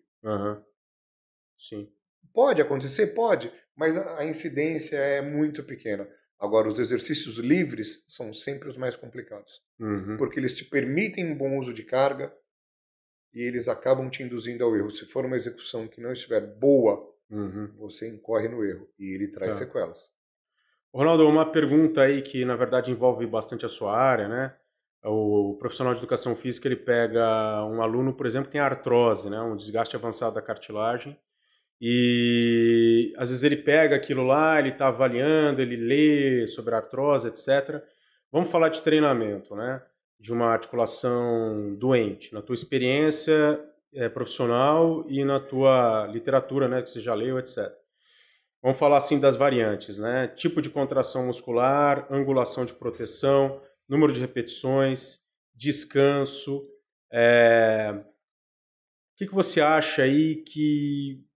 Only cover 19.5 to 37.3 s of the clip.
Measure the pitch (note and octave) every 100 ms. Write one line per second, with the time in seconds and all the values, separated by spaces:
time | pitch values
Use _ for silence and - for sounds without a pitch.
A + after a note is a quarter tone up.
19.5 | G2+ B2+ B2 E2+ - - _ _ _ _
20.5 | _ _ _ _ B2 D3+ D#3+ D#3 D#3 D#3+
21.5 | D#3+ C#3+ D3+ D#3+ D#3+ C3+ C#3 C3+ C3 B2
22.5 | A#2 A#2 B2+ B2 A#2 B2+ A2+ A#2 A2 G#2+
23.5 | A#2 A#2 - G2+ A2 C3 A#2+ G2+ A#2+ C3
24.5 | - _ _ _ _ A2 A2 G#2 G#2 G2+
25.5 | G2+ A#2+ - B2+ A#2 A#2+ B2 B2+ A2+ B2+
26.5 | A#2 C#3 B2 - A#2 A#2 A#2 A2+ A2 A2
27.5 | G#2+ G#2+ A2+ A2+ A#2+ C3+ C3 B2+ B2+ C3+
28.5 | D3 C#3 B2+ C3 A#2+ A#2 G#2 G2+ G#2+ A2+
29.5 | G#2 G#2+ A2 A2+ A#2+ A2+ G#2+ A#2 G#2+ G2+
30.5 | G#2+ - G#2+ A2+ B2 C#3+ C#3+ _ _ _
31.5 | _ _ - A#2 A#2+ A#2+ A#2+ A#2+ A#2+ A#2+
32.5 | A#2 A#2 A#2 A2+ A2+ A#2 - B2+ B2 C#3+
33.5 | C#3+ - D3+ D3+ C#3 C#3 C3 B2+ C#3+ D#3
34.5 | D#3 C3+ B2+ C3+ A#2+ C3 A#2+ C#3+ D#3 D3+
35.5 | C3 B2 A#2+ A#2 C#3+ D3+ D3 C#3 B2 A2
36.5 | - A2+ A2+ - B2 C#3+ C#3 A#2